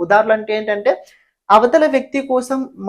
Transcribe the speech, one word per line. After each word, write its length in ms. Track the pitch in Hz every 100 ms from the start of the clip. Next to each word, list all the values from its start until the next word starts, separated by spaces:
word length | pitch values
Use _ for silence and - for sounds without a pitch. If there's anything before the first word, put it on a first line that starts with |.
ఉదారులు 300 | 175 202 220 220
అంటే 180 | 214 214
ఏంటంటే 340 | 214 208 220 359 - _ _ _ -
అవతల 360 | 208 240 320 311 262
వ్యక్తి 260 | 269 277 269
కోసం 280 | 254 247 269 262 -